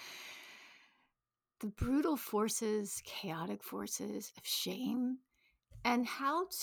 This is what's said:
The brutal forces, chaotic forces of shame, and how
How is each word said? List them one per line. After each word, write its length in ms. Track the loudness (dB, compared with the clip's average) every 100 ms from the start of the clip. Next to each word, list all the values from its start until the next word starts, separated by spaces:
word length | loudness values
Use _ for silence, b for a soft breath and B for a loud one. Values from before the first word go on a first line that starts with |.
| B B B B B B B B B B B _ _ _ _ -8
The 80 | -6
brutal 460 | 0 4 6 6 2
forces, 840 | 2 2 2 2 2 2 0 -6
chaotic 600 | -8 -6 -4 -2 -2 -4
forces 680 | -6 -6 -4 -4 -4 -4 -8 -8
of 80 | -2
shame, 720 | 0 0 0 0 2 2 0 _ _ _ _ _ -2
and 220 | 2 4 2
how 400 | 0 2 2 0 -2